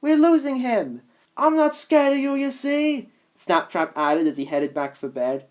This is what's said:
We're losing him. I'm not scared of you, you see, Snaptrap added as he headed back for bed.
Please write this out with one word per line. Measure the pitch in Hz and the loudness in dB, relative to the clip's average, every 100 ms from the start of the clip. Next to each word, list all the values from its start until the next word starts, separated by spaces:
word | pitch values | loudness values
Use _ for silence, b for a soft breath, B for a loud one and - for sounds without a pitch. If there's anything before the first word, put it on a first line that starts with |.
We're | 285 311 | 2 4
losing | 320 330 277 262 | 6 4 2 -4
him. | 247 226 151 120 _ b b - | -2 -2 -2 -8 _ b b 0
I'm | 294 311 | 0 4
not | 302 302 | 2 0
scared | - 311 277 | 2 2 4
of | 277 | 2
you, | 269 | 0
you | 277 277 | -2 -2
see, | 262 277 285 302 285 - b b - | -4 -2 0 0 -2 -6 b b -18
Snaptrap | - 165 - 180 160 - | 0 0 0 -4 -4 -2
added | 151 151 156 | 0 2 0
as | 131 | -2
he | 139 | -4
headed | 151 147 | -4 -4
back | 143 139 - | -4 -8 -8
for | 139 | -12
bed. | 131 123 135 139 | -6 -4 -4 -8